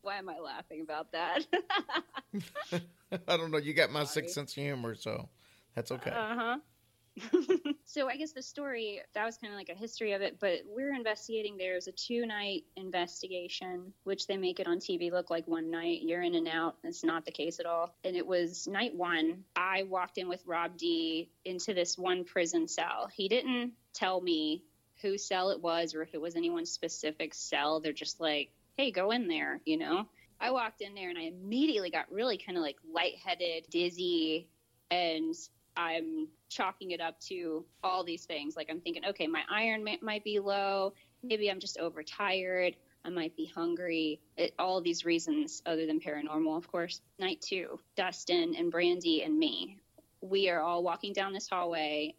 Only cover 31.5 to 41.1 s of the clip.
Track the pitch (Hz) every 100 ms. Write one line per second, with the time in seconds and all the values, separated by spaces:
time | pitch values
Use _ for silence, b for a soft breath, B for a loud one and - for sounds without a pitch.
31.5 | 233 311 226 180 160 - 190 254 196 -
32.5 | 180 156 143 160 165 175 - 180 175 175
33.5 | 165 - 165 180 175 180 170 160 156 170
34.5 | _ _ _ _ 180 170 160 160 165 -
35.5 | _ _ - 170 165 160 160 156 _ _
36.5 | - 196 190 190 170 165 - - 185 170
37.5 | 160 165 _ 190 185 175 165 - 160 143
38.5 | 160 151 160 175 170 165 147 156 160 -
39.5 | 208 226 220 208 - 220 208 208 208 196
40.5 | 196 196 196 196 b b